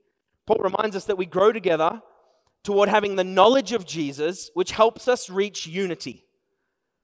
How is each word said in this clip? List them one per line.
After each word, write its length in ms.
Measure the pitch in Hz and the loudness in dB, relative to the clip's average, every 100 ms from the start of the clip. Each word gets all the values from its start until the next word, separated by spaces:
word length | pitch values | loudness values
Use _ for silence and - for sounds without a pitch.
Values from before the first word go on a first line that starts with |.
| _ _ _ _ - | _ _ _ _ -2
Paul 100 | 220 | 0
reminds 380 | 190 - 214 190 | 0 -2 -4 -4
us 100 | - | -4
that 120 | 190 | -4
we 100 | 180 | -2
grow 240 | 185 208 | 2 2
together 500 | 220 185 160 160 226 - _ _ _ _ _ | 2 -2 0 0 -2 -16 _ _ _ _ _
toward 260 | - 202 202 | -2 2 4
having 280 | 208 202 190 | 2 0 -2
the 60 | |
knowledge 480 | 185 185 208 269 196 | 0 6 6 6 0
of 140 | 226 160 | -6 -6
Jesus, 640 | 160 143 135 156 185 - 175 | -6 -6 -4 -6 -6 -8 -4
which 160 | 185 | -4
helps 360 | - 226 - - | 2 2 2 -2
us 220 | 247 - | -2 -2
reach 380 | 190 208 170 160 | -4 -4 -6 -10
unity. 580 | 175 190 160 135 - _ _ _ _ _ _ _ _ | -6 -6 -6 -12 -16 _ _ _ _ _ _ _ _